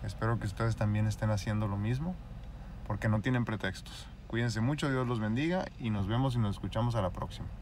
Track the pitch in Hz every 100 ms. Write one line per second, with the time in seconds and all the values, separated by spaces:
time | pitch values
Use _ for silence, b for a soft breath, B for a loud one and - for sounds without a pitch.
0 | - - 113 113 107 - 113 113 107 107
1 | 107 101 107 104 - 104 113 101 107 127
2 | 165 180 - - - - - - - 104
3 | 110 107 131 127 117 107 - - - -
4 | - - - 117 120 110 113 147 147 131
5 | 123 117 107 117 160 185 - - 120 104
6 | 95 117 135 120 104 95 98 110 120 113
7 | 92 - - - - -